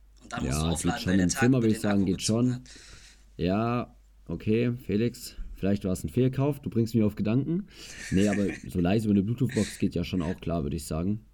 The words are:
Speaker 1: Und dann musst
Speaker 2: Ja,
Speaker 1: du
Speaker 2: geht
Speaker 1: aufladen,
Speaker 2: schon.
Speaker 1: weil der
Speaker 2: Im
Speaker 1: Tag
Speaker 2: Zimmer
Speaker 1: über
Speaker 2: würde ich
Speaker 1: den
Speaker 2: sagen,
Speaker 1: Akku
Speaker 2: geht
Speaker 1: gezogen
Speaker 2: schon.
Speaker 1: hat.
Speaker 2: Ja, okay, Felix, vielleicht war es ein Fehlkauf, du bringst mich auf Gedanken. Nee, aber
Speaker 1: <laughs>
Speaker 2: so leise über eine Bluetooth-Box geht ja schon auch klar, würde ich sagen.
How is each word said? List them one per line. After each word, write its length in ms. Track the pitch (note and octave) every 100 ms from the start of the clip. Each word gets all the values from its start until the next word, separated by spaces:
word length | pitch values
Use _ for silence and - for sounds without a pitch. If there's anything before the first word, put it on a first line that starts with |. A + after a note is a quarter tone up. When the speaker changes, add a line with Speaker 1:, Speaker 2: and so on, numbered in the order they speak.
| - -
Speaker 1:
Und 100 | -
dann 120 | -
musst 80 | -
Speaker 2:
Ja, 60 | C#2+
Speaker 1:
du 20 | D#2+
Speaker 2:
geht 40 |
Speaker 1:
aufladen, 280 | E2+ E2+ -
Speaker 2:
schon. 80 | F#2
Speaker 1:
weil 60 | F#2+
der 60 | F2+
Speaker 2:
Im 40 |
Speaker 1:
Tag 100 | -
Speaker 2:
Zimmer 180 | B2 C3
Speaker 1:
über 40 |
Speaker 2:
würde 40 | A2+
ich 80 | G#2+
Speaker 1:
den 40 |
Speaker 2:
sagen, 120 | G#2 G2
Speaker 1:
Akku 40 | F#2
Speaker 2:
geht 120 | F2
Speaker 1:
gezogen 260 | - A2+ B2
Speaker 2:
schon. 80 |
Speaker 1:
hat. 80 | B2 - - - - - - - -
Speaker 2:
Ja, 600 | E2+ G2 A#2 A#2+ A2+ - - - -
okay, 460 | E2 - A2+ B2 A#2+ -
Felix, 500 | G2+ A#2+ - - - - -
vielleicht 280 | F#2+ G2+
war 80 | G2
es 120 | F#2
ein 40 | -
Fehlkauf, 520 | - C3 C3 C#3 C#3
du 100 | -
bringst 240 | A2 A2+
mich 100 | A#2
auf 100 | G#2+ G#2
Gedanken. 500 | G2+ A2+ C#3 E3+ G#3 - - - -
Nee, 180 | F#2 G#2
aber 180 | G2+ G2
Speaker 1:
<laughs> 220 | D2 -
Speaker 2:
so 120 | F2+
leise 260 | F2 A2 G#2+
über 60 |
eine 80 | G2+
Bluetooth-Box 560 | G2 A#2+ A#2+ - G2+ -
geht 160 | G2
ja 100 | E2+
schon 180 | E2+ F#2
auch 180 | D#2+ F#2
klar, 220 | - E2
würde 140 | D2 D#2+
ich 100 | -
sagen. 380 | D#2 F2+ G#2+ -